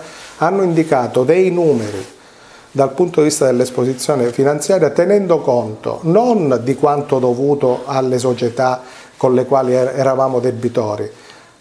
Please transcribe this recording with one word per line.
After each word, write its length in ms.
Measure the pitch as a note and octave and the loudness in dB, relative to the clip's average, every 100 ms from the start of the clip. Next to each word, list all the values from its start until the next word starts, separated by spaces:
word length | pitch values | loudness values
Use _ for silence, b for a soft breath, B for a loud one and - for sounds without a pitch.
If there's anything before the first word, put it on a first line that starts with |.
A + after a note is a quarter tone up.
| B B B B | B B B B
hanno 240 | D#3+ G3 | 0 0
indicato 600 | F#3 E3 D#3+ C#3 A#2+ A#2+ | 0 0 2 0 0 0
dei 260 | B2+ F3 F#3+ | 2 4 2
numeri 540 | F3 D#3+ B2 G#2 G2+ F#2 - B B B B B | 2 2 0 -2 -8 -12 -18 B B B B B
dal 220 | C3 C3+ | -2 0
punto 280 | C3+ F3+ E3 | 0 0 2
di 80 | D3+ | 2
vista 180 | D3+ C3+ | 2 2
dell'esposizione 840 | B2 B2+ - B2+ B2+ - C#3 A#2+ | 2 0 -2 -2 -2 -2 0 0
finanziaria, 580 | A#2 C#3 D3 - F#3+ D#3 | 0 0 0 0 2 2
tenendo 480 | - F3 G3+ F#3 D#3+ | 2 2 2 2 0
conto 600 | C#3+ B2 A2 G#2+ A#2+ A2+ | 2 0 -2 -6 -8 -4
non 580 | D#3+ F#3 B3 A3 D3+ B2 | 0 2 2 2 2 0
di 120 | A#2 | -2
quanto 440 | B2+ D3 C#3+ C#3+ C3 | 0 0 0 -2 0
dovuto 640 | B2 A#2+ C#3+ C#3+ C3+ B2 C3+ | 0 0 0 0 0 -2 -4
alle 320 | C3+ C3 B2 | -2 -2 0
società 640 | B2+ A#2+ B2 A#2+ B2+ B2+ - B B B | -2 -2 -2 -2 -2 -2 -8 B B B
con 180 | C3 | 0
le 120 | B2+ B2+ | 2 2
quali 260 | C#3 B2+ | 0 2
er-, 220 | B2+ B2+ C#3 | 0 0 0
eravamo 440 | C3+ C3 C3 B2+ | 0 2 0 0
debitori, 720 | B2+ A2+ A#2 A#2 G#2+ G#2 G#2 - B B B B | -2 -2 -4 -2 -4 -4 -8 -12 B B B B